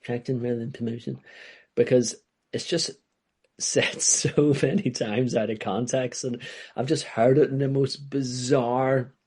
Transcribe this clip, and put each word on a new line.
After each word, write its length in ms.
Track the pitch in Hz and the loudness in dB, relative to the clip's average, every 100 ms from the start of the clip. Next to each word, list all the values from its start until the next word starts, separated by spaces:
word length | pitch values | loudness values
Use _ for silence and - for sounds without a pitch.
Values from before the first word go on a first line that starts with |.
Checked 260 | - 120 120 | -6 -6 -4
in 120 | 131 | -4
mail 200 | 120 120 | -2 -4
and 120 | 117 | -6
promotion, 480 | - 117 117 139 135 - - - - _ | -6 -6 -6 -8 -10 -14 -20 -20 -20 _
because 400 | - 120 127 113 - _ _ _ | 0 4 4 2 -4 _ _ _
it's 140 | - - | -8 -4
just 240 | 170 - - _ _ _ _ _ - | -4 -4 -8 _ _ _ _ _ -8
said 420 | - - - - | -2 0 0 -2
<laughs> 0 | |
so 520 | - - 143 - 147 139 | 0 2 2 2 4 4
many 280 | 135 196 135 | 2 0 -2
times 440 | - 117 104 127 | -2 -2 0 0
out 160 | 120 107 | 0 -2
of 80 | 107 | -4
context, 680 | - 104 123 131 127 - | -4 -2 -2 -2 -2 -6
and 180 | 131 120 - - - - | -6 -8 -10 -16 -14 -6
I've 100 | 127 | -2
just 180 | 147 | -2
heard 340 | - - 123 135 | -2 2 6 6
it 120 | 143 | 6
in 80 | 135 | 2
the 100 | 139 | 0
most 400 | 135 135 - - | 2 0 -2 -6
bizarre 1040 | 139 131 123 123 139 120 123 131 135 123 _ | -4 -4 -4 2 2 2 2 2 2 0 _